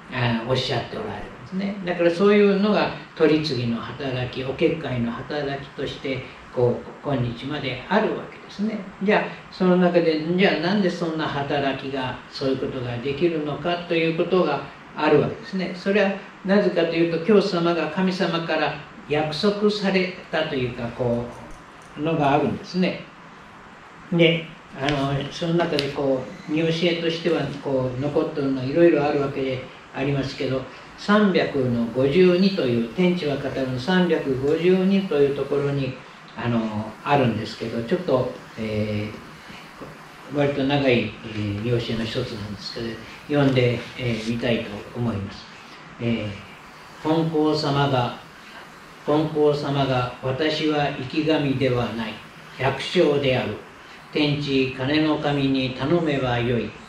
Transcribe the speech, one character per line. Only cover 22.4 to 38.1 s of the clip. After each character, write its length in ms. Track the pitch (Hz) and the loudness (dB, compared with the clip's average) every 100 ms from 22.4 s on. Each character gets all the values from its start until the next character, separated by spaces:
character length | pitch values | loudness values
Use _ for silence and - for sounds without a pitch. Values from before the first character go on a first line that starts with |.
| 135 | 2
ん 100 | 101 | -2
で 80 | - | -4
す 100 | 180 | 0
ね。 260 | 180 - - - - - - - - - - - - | 0 0 -10 -18 -20 -20 -20 -20 -20 -20 -20 -18 -2
で、 340 | 170 165 165 - - - 196 | 4 4 4 -2 -16 -16 -6
あ 80 | 139 | -2
の、 240 | 143 139 139 - | 0 0 -2 -4
そ 140 | - 170 | -6 0
の 60 | 170 | 2
中 220 | 165 143 | 2 0
で、 120 | 131 | -2
こ 340 | - 139 127 117 - - | -2 0 0 -2 -12 -4
う、 20 | |
見 100 | 151 | 0
教 80 | 165 | 0
え 320 | 165 175 165 | 2 0 0
と 100 | 165 | -2
し 100 | 160 | -2
て 80 | 180 | 0
は、 120 | 151 139 139 | 0 -2 -6
こ 280 | 147 135 127 123 | -4 -2 -2 -2
う、 60 | |
残 200 | 143 160 | -2 0
っ 80 | 156 | -2
て 120 | 151 | -2
る 120 | 135 | -2
の 100 | 135 | -2
い 100 | 127 | 0
ろ 100 | 160 | 4
い 60 | 170 | 6
ろ 160 | 151 143 | 6 2
あ 60 | |
る 100 | 147 | 0
わ 80 | 135 | 0
け 140 | 135 | -2
で 200 | 131 127 - - - 131 | -4 -4 -8 -18 -14 -6
あ 60 | |
り 100 | 139 | -2
ま 120 | 139 | 0
す 120 | 131 - | -2 -4
け 120 | 131 | -4
ど、 160 | 131 131 - - - | -4 -6 -14 -18 -10
三 340 | - 208 208 | 2 4 6
百 240 | 175 131 139 | 4 2 0
の 260 | 123 117 117 127 | 0 0 0 2
五 120 | 139 | 2
十 300 | 165 180 180 | 6 6 6
二 120 | 196 - | 4 2
と 100 | 131 | 0
い 180 | 117 | 0
う、 60 | 117 | 0
天 220 | - 180 175 | 2 2 2
地 120 | 147 | 0
は 80 | 139 | -2
語 100 | 135 | -4
る 240 | 135 131 | -4 -2
の 80 | 127 | -2
三 300 | - 185 175 | 2 4 4
百 320 | 156 139 127 | 2 0 0
五 140 | 139 160 | 2 2
十 180 | 175 190 185 | 4 4 6
二 220 | 196 - | 4 2
と 120 | 147 | 4
い 140 | 143 | 4
う 20 | 139 | 2
と 100 | 135 | 0
こ 120 | 143 | 0
ろ 120 | 143 | 0
に、 240 | 139 131 - - - - - | 0 -2 -6 -14 -20 -18 -6
あ 80 | 117 | -2
の、 100 | 117 110 107 107 - | 0 0 -4 -6 -6
あ 140 | - 143 | 0 4
る 100 | 120 | 4
ん 80 | 104 | 0
で 60 | 107 | -4
す 100 | - | -6
け 80 | 117 | -6
ど、 160 | 117 | -4
ち 120 | 117 180 | -2 -2
ょ 20 | |
っ 40 | |
と、 300 | - | 0